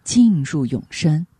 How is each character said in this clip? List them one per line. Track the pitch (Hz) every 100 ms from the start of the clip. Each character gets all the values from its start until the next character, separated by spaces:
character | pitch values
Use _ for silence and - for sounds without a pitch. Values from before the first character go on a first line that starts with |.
进 | - 240 233 180
入 | 139 156 123
永 | 127 -
生。 | - 165 156 175